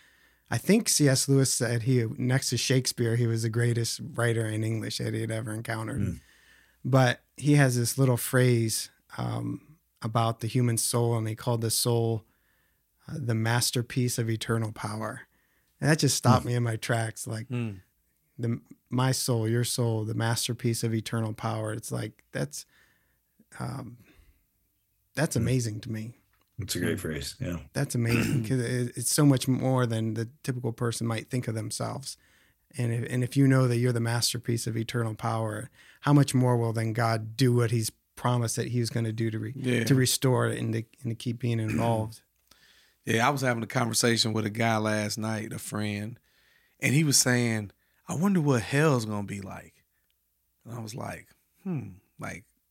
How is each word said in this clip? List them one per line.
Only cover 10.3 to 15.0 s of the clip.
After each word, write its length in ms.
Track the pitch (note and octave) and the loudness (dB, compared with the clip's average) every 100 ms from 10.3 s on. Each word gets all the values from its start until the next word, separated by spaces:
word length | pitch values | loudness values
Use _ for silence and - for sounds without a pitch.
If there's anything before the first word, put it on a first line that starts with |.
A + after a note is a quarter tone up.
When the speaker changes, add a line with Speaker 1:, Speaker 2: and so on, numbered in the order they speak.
| A#2 | -2
Speaker 1:
the 60 | A2+ | -2
human 320 | B2+ A#2+ A2+ | 0 0 0
soul, 380 | - A#2+ A#2 A#2 | 0 0 2 0
and 100 | A2 | -2
he 60 | |
called 280 | A2+ - A#2 | -4 -2 -2
the 80 | A2+ | 0
soul, 540 | - B2 A#2 A2+ A2 - _ _ _ _ _ _ _ - | 0 0 2 0 -2 -6 _ _ _ _ _ _ _ -14
uh, 60 | E3 | -8
the 160 | A#2+ | -2
masterpiece 840 | A2 A2+ A#2+ - B2+ A#2 C3 B2 - | 0 2 2 2 -2 -2 -2 0 0
of 120 | A2+ | -2
eternal 400 | A2+ - A2+ A2 | -2 -2 -2 -2
power. 500 | - G#2 G#2+ | -6 -8 -6